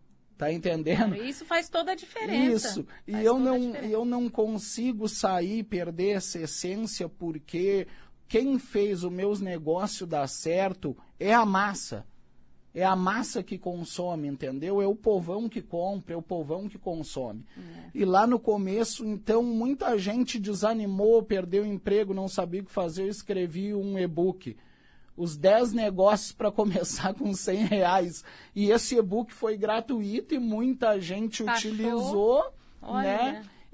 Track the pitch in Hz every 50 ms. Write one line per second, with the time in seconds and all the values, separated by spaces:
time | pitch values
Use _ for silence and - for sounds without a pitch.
0 | _ _ _ _ _ _ _ - - 151 165 170 165 180 170 160 156 151 180 -
1 | 226 214 185 202 226 262 277 - 311 - 339 330 330 - - 330 339 339 381 330
2 | - - - 453 440 - - 240 262 254 233 214 - 226 196 - 143 - - -
3 | - - 208 214 220 220 240 262 262 262 262 254 247 240 220 196 - 214 214 214
4 | 233 247 240 247 240 233 - - 214 214 220 208 - - - - 226 254 247 208
5 | 220 214 - - - 196 190 175 170 185 214 226 214 - - 175 175 170 165 165
6 | 185 196 202 190 180 - - 175 160 151 - - - 180 190 208 226 208 - -
7 | 180 165 - - 170 170 160 151 - - - 165 180 196 202 196 175 - - -
8 | - - - - - - - 220 254 277 277 240 - - - 208 202 208 202 175
9 | 175 180 175 180 190 202 208 196 196 190 180 165 156 151 160 180 196 202 - -
10 | 190 170 160 147 139 135 - - - 160 170 185 196 196 185 - - 147 123 -
11 | - - - - 165 196 220 233 226 208 190 190 202 208 196 214 - - - 101
12 | - - - - - _ _ - - - - - - - _ 160 180 190 190 185
13 | 185 185 202 233 262 - - 233 180 - 202 185 - 180 180 175 170 - - -
14 | 180 180 175 160 147 143 139 135 - 135 131 139 151 180 202 202 196 196 208 220
15 | - 233 208 190 170 165 185 208 233 226 - 233 - - - 170 175 190 202 196
16 | - - 165 170 165 - 185 170 156 143 156 185 202 208 202 196 - 190 175 165
17 | 151 - - 139 131 117 104 113 - - - - 185 170 165 165 - - - -
18 | 202 185 180 190 214 240 247 233 233 - 208 208 196 185 190 220 233 220 - -
19 | 226 214 214 202 214 - 233 226 240 240 233 220 226 254 285 262 392 - 240 208
20 | 180 202 214 247 247 - - 233 196 202 208 180 202 214 226 220 214 202 196 190
21 | 202 220 233 226 214 220 214 190 185 175 175 202 208 214 202 185 - 208 202 208
22 | 214 190 196 196 190 190 - - 185 175 170 196 196 - - 202 180 170 160 180
23 | 190 196 214 - - - 202 190 180 175 156 175 196 202 208 202 196 202 196 190
24 | 180 180 160 160 170 185 - 185 - 120 110 - - - - _ _ - - -
25 | - - - - 175 170 151 147 147 190 208 226 247 240 202 233 220 208 190 175
26 | 190 202 214 202 - - - - 220 208 - - 208 214 170 185 175 - - -
27 | - 190 202 - 277 208 196 185 - - 185 202 220 175 208 202 185 175 180 196
28 | 180 180 160 - - - - - - - _ 202 208 202 220 240 - - 254 240
29 | 214 180 190 226 240 - - - - 220 220 208 196 220 214 226 220 - 269 226
30 | 208 202 208 247 427 - 320 269 247 226 214 214 233 262 262 254 - 220 208 196
31 | 185 160 185 202 220 220 - - 226 220 233 233 220 214 220 214 220 233 233 233
32 | 202 185 202 202 208 220 247 285 330 539 - - - - - - 214 214 233 254
33 | 269 - 196 214 240 269 294 214 214 196 - - - -